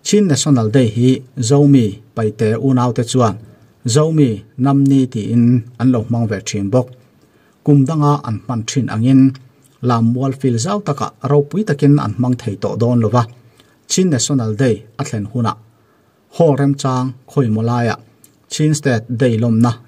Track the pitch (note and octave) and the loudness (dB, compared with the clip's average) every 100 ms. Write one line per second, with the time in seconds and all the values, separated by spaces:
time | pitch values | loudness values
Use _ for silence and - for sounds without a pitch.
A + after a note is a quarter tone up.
0 | - G#3 G3 C#3 D#3 C3 A2 C3 A#2 G#2+ | 0 0 2 0 2 0 2 2 0 2
1 | B2 B2+ - - A2+ C#3+ D3 C3+ A2 - | 2 0 -4 -8 0 4 6 4 2 -6
2 | - - G#2+ - G#2+ A2+ C#3 B2+ B2 A#2+ | -12 -4 -4 -2 -2 0 0 0 0 -2
3 | A#2 C3 A2+ G2 - - _ _ B2+ C3 | -2 0 0 -2 -16 -20 _ _ -2 0
4 | D#3+ D#3+ C3 G2+ - - C3+ C#3 C#3 C3+ | 2 2 0 0 -10 -4 0 2 4 2
5 | C3 A2+ G#2 A#2 A#2+ B2 A2+ - B2+ A#2+ | 0 -4 -2 2 2 2 -2 -2 0 0
6 | A2+ A#2 A2+ G2 - G#2+ G2 B2 - - | -2 -2 -2 -4 -6 -6 -2 -2 -2 -12
7 | _ _ _ _ _ _ - C#3+ C3+ D#3+ | _ _ _ _ _ _ 2 4 2 0
8 | D3 C#3+ - G#2+ - A#2 G#2+ C#3 A2 G#2+ | 0 0 -4 -10 -6 -8 -6 -6 -4 -2
9 | B2 C3+ C3+ C3 _ _ _ _ B2 A#2 | 2 4 4 0 _ _ _ _ -2 0
10 | A2+ B2 C3+ C3 C3 A#2+ D#3 G#3 G3+ C#3 | 0 0 -4 -2 -2 -2 -2 -4 -4 -6
11 | - _ C3 D3 D3 F3+ G#3+ C#3+ C#3+ D3 | -8 _ 0 0 0 -4 -4 0 2 2
12 | A#2+ F#2+ B2 B2 - F#2+ G2+ G#2 A#2 B2 | 0 -4 -4 -2 -6 -6 -6 -2 0 0
13 | G#2+ B2 A2+ - _ _ _ _ _ - | 2 0 -2 -10 _ _ _ _ _ -2
14 | F#3 C3 - C#3 A2 G#2+ C3+ G#2 - - | 0 0 -2 -2 -2 0 0 0 -6 -12
15 | C#3 A2+ G2+ B2 A2 - _ _ _ _ | -8 -8 -6 -4 -4 -4 _ _ _ _
16 | _ _ _ - E3 C3+ C#3 C#3 C3+ B2+ | _ _ _ 0 2 2 0 -2 -2 -4
17 | C3 B2+ - - A#2+ A2 A2+ A#2+ A#2 - | -4 -8 -6 -2 0 0 -2 -2 -2 -4
18 | _ _ _ _ _ - D#3 D3 C#3+ A2+ | _ _ _ _ _ -2 -2 0 -2 -2
19 | A2+ A#2 B2+ A2 A#2+ A2+ A#2+ A#2 | -4 0 0 2 0 2 2 0